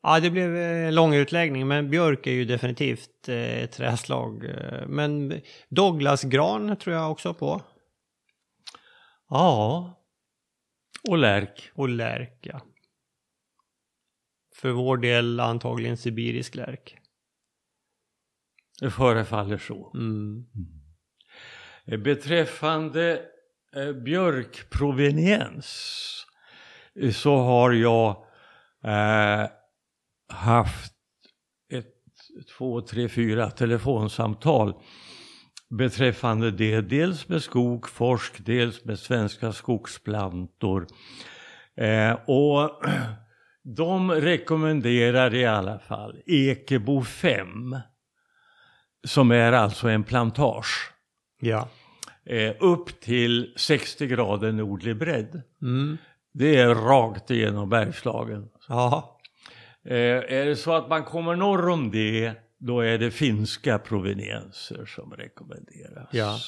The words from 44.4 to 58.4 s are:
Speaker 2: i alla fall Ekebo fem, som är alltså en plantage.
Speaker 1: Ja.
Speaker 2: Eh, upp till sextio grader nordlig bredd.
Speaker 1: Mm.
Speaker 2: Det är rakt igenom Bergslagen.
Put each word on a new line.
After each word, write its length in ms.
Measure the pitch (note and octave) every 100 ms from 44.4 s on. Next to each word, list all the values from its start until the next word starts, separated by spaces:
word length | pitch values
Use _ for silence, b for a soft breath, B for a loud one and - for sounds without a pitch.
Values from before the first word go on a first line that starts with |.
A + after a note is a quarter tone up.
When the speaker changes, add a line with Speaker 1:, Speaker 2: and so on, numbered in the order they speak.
| - D#3+ D#3 D#3 A#2+ A#2+ A#2+ B2 B2+ A#2+
Speaker 2:
i 100 | B2
alla 340 | G#2 F#2+ G#2+
fall 420 | - G#2+ G#2+ - -
Ekebo 760 | D#3 C3+ C3 - C3 G#2 C#3+
fem, 760 | A#2+ - F3 G#2 F#2 G2 B2 C3 - _ _ b b b b b b b b _ B2
som 240 | - B2
är 200 | A#2+ A#2
alltså 360 | B2 G#2 G#2 A#2
en 140 | A2
plantage. 880 | G#2 B2 A2+ B2 C#3 G#2+ - - - _ _ _ _ _
Speaker 1:
Ja. 280 | A#2+ G#2+ B2 B B B B B -
Speaker 2:
Eh, 280 | A#2 A2 G#2
upp 400 | F#3 F3 F3 -
till 520 | - B2 A#2+ A#2+ B2 -
sextio 500 | - D3 - - C#3
grader 440 | B2 G#2 G2+ A2
nordlig 460 | A2 G#2 G2 A#2 A2
bredd. 440 | D#3+ C#3 A2 E3 - _
Speaker 1:
Mm. 360 | C3 B2+ C#3+ D#3 B B _
Speaker 2:
Det 220 | C3+ D3 C#3+
är 160 | A#2+ A2+
rakt 560 | A2 C3+ A2+ G2+ -
igenom 380 | A#2 G#2+ G#2 G2+
Bergslagen. 800 | A2+ G#2+ - B2+ A2+ A2+ G#2